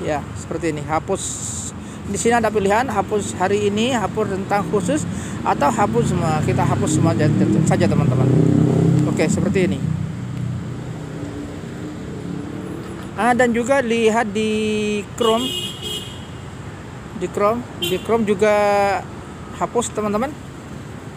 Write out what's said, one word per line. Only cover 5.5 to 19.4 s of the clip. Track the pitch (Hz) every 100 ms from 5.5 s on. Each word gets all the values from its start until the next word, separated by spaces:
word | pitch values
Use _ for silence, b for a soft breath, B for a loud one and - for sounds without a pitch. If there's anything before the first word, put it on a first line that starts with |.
| - 285
hapus | 214 202 160 160 180
semua. | 165 156
Kita | 156 -
hapus | - - 160 156
semua | 170
aja, | - 151 - - - -
saja | 190
teman-teman. | 175 - - - - - - - - - - - 135
Oke, | - 156
seperti | 170 - 196 175
ini. | - - - - - - - - - - - - - - - - - - - - - - - - - - 147 143 - - 156 - - - -
Ah, | 226 240
dan | 247
juga | 233 240 277
lihat | 240 233 220 220 233
di | 202 214 214 214 214 208 208 202 -
Chrome. | 226 226 254 - - - - - - - - - - - - - - - - -
Di | 175
Chrome, | - 302 247 - -
di | - 180
Chrome | - 226
juga | 208 196 214 208 208 202 202 180 - - - -